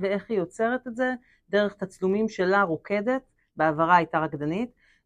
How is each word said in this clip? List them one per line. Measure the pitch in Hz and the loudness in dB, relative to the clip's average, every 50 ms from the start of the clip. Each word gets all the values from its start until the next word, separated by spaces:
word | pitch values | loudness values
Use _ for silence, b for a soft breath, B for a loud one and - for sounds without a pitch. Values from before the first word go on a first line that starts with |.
ואיך | 190 190 202 196 196 - | -2 -2 -2 -4 -4 -4
היא | 226 190 | -2 -2
יוצרת | 170 175 - - 226 233 254 254 - | -2 -4 -4 -2 -2 -2 -2 -4 -6
את | 254 226 | -8 -6
זה, | 240 254 254 254 247 - _ _ _ _ _ | -4 -2 -2 -4 -6 -10 _ _ _ _ _
דרך | 185 208 208 202 - | 0 0 0 0 -2
תצלומים | - 196 185 - - 190 190 196 214 220 220 | -6 -8 -10 -6 -2 0 0 2 0 0 -2
שלה | - - 180 180 196 202 | -2 0 0 2 4 4
רוקדת, | 202 170 160 156 - - 202 208 202 247 262 262 - _ _ _ _ _ _ | 2 2 -2 -4 -4 -4 -4 -2 -2 -2 -2 -4 -6 _ _ _ _ _ _
בעברה | 156 156 160 151 156 165 165 180 | 0 0 0 2 2 4 4 4
הייתה | 175 165 - - 160 | 4 4 2 -2 -2
רקדנית, | 160 151 156 139 147 151 170 208 247 254 - _ _ _ _ _ _ | -2 -2 -4 -4 -4 -4 -4 -4 -6 -8 -10 _ _ _ _ _ _